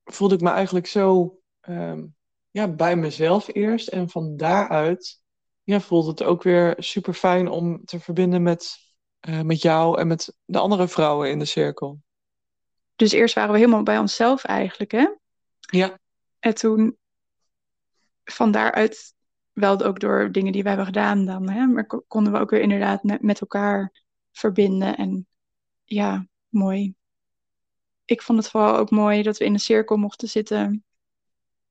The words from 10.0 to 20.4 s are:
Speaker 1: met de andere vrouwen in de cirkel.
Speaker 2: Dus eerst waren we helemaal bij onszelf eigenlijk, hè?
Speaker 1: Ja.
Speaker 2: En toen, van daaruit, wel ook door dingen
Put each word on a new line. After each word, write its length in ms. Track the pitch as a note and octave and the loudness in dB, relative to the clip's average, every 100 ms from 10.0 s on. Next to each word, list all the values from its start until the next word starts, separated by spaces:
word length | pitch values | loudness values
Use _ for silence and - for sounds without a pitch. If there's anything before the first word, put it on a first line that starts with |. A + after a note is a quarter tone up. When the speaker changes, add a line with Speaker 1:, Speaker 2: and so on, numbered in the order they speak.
| E3 | 0
Speaker 1:
met 280 | E3 - - - | -2 -4 -16 -6
de 120 | F3+ | -2
andere 280 | F#3+ G3+ F3+ | 0 0 0
vrouwen 420 | - D3+ D3 C#3 | 0 0 0 -2
in 100 | D3+ | -4
de 60 | D3 | -4
cirkel. 540 | - D3 D3 C#3 D3 _ _ _ _ _ _ _ _ _ - | -2 -2 -4 -10 -12 _ _ _ _ _ _ _ _ _ 0
Speaker 2:
Dus 160 | G#3+ | 2
eerst 240 | - A3+ A3 | 4 2 2
waren 160 | G#3 | 2
we 60 | G#3 | 4
helemaal 240 | A#3+ A3 | 6 4
bij 140 | G#3 G#3+ | 2 0
onszelf 460 | G#3 - A#3 C4+ | 0 0 2 2
eigenlijk, 480 | - G3 F#3+ - G#3 | -2 -4 -4 -6 -4
hè? 160 | A3 E4 G#4 _ _ _ _ | 0 0 0 _ _ _ _
Speaker 1:
Ja. 400 | - F3+ F#3+ F#3 _ _ _ _ | -4 0 0 -4 _ _ _ _
Speaker 2:
En 160 | A#3 A3 | -2 0
toen, 420 | A3+ A3 A3 - _ _ _ _ _ _ _ _ _ _ _ _ | 2 4 2 0 _ _ _ _ _ _ _ _ _ _ _ _
van 280 | - - A3+ | -20 -2 2
daaruit, 640 | G#3 A3 - A3 - - _ _ _ _ | 2 0 2 0 -2 -16 _ _ _ _
wel 280 | - G3 G3 | -2 2 2
ook 180 | - F#3+ | 0 -2
door 320 | G3 G3 G#3 | 0 0 0
dingen 200 | G3 | 0